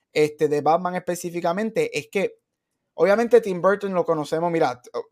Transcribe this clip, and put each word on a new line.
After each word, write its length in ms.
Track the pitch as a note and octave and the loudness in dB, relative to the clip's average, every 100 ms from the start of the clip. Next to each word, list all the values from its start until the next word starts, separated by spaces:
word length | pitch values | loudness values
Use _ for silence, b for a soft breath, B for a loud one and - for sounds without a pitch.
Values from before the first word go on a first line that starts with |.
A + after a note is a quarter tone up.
| _ | _
este, 360 | D#3 D3+ D3+ D3+ | 0 0 0 0
de 120 | D3 | 0
Batman 360 | C#3+ E3+ F3+ F3+ | 2 0 0 -6
específicamente, 1000 | F3+ E3+ F3 E3+ E3+ F#3 A3 G3 D3 D3 | -6 -6 -8 -4 -4 -2 -2 -2 -2 -6
es 100 | - | -6
que 280 | G3+ F#3 - _ _ _ _ _ - | -4 -4 -6 _ _ _ _ _ 0
obviamente 440 | F3+ G#3 A#3 A#3 | 2 4 4 4
Tim 200 | G#3+ F3+ | 4 0
Burton 320 | F3+ G3+ G3+ | 0 0 -2
lo 120 | F3+ | -2
conocemos, 480 | D#3+ D#3 C#3+ D#3+ F3 | 0 -2 -2 -2 0
mira, 280 | E3 C#3+ B2 | 0 0 -2
t-, 100 | - A#2+ - | -10 -12 -10